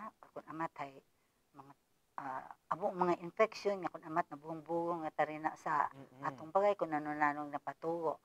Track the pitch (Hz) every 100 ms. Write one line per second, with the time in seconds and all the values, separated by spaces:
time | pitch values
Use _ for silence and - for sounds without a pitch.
0 | 220 - - 147 - 156 165 - 139 135
1 | - _ _ _ _ 143 139 143 _ _
2 | _ - 139 131 - - - 156 202 180
3 | 180 170 175 - 220 - 202 196 165 165
4 | 160 160 - 143 156 160 147 170 170 170
5 | 156 - 151 151 156 - 175 151 - 135
6 | 135 127 139 135 156 196 208 196 165 147
7 | 151 147 147 147 147 143 - 139 165 170
8 | 160 139